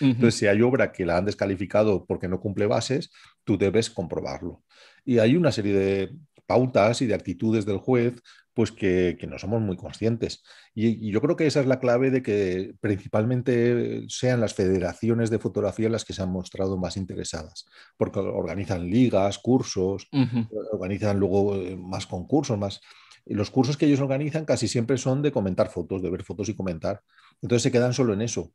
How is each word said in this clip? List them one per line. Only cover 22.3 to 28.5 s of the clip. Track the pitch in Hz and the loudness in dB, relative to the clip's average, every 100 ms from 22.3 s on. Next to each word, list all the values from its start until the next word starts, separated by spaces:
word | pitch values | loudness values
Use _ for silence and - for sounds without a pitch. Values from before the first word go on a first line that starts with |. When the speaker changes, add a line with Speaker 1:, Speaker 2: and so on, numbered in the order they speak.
| 147 139 104 | 0 0 -2
Speaker 2:
más. | 101 - - - - - - | -4 -8 -16 -20 -20 -20 -6
Y | 107 | -4
los | 101 | 0
cursos | 135 127 147 | 2 2 2
que | 156 | 2
ellos | 139 | 2
organizan | 139 135 151 156 151 | 0 -2 -4 -4 -2
casi | 123 110 | 0 0
siempre | 127 113 127 | -2 0 0
son | 135 135 | 0 0
de | 147 | 0
comentar | 127 98 90 104 | 0 0 0 0
fotos, | 92 80 95 | -2 -6 -4
de | 90 | -2
ver | 90 | -4
fotos | - 87 101 | -6 -6 -6
y | 107 | -4
comentar. | 95 80 90 101 _ _ _ _ | -6 -4 -4 -6 _ _ _ _
Entonces | 143 120 | 0 2
se | 131 | 4
quedan | 123 123 | 4 2
solo | 123 123 | 2 0
en | 101 | 0
eso. | 117 98 85 | -2 -4 -8